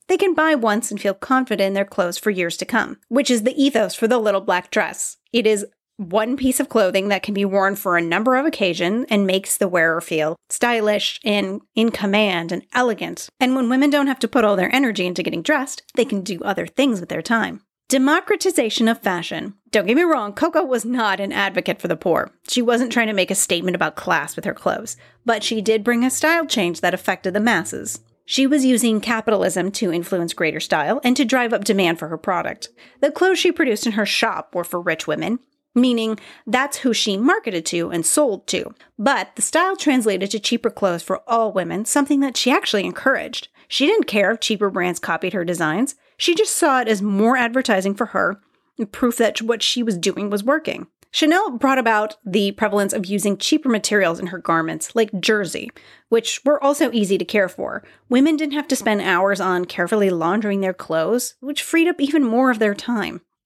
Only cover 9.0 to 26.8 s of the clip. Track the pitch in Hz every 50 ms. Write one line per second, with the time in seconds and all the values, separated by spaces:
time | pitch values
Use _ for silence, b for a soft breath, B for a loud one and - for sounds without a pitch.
9 | 262 - 226 202 202 190 185 190 196 - - - 208 185 180 175 160 165 160 170
10 | - - 170 156 151 156 170 - _ - - - - 240 240 226 214 208 208 202
11 | - - - - - 233 208 208 196 190 196 214 - _ _ 220 226 233 220 -
12 | 220 196 196 214 214 202 180 170 170 170 180 - - _ - 247 254 240 214 -
13 | 170 170 175 - - - - - 262 254 262 262 247 226 254 262 285 294 277 285
14 | 277 277 262 - - 220 - 254 220 208 202 185 180 - - 262 285 240 202 196
15 | 180 180 175 180 175 185 175 170 165 - 302 277 262 277 - - - - - -
16 | 226 262 220 196 180 202 185 170 - 208 196 175 175 170 - - 269 277 226 180
17 | 175 - - 165 165 - 233 226 196 175 - - - _ _ _ _ - 254 269
18 | 262 277 311 359 349 - 415 - - 381 349 320 240 220 - - 233 226 226 226
19 | - 202 180 170 165 - 180 160 - 202 - _ _ _ - 214 175 190 240 294
20 | 359 339 311 254 208 208 202 - - 330 - 311 370 262 254 226 - 226 247 254
21 | 226 208 190 190 202 196 185 202 196 196 190 185 - - - - - 175 170 160
22 | - 185 160 - - - - _ _ - - 247 233 233 233 233 262 233 214 240
23 | 226 214 214 196 180 - 196 - - - 180 170 180 185 175 180 170 156 - -
24 | - 185 175 156 143 151 - - - 190 - - - 180 - - 214 - - b
25 | b b b b b 240 226 214 220 - 233 220 190 220 220 220 202 240 240 233
26 | 247 262 - - - 311 339 339 320 - - 220 185 170 170 -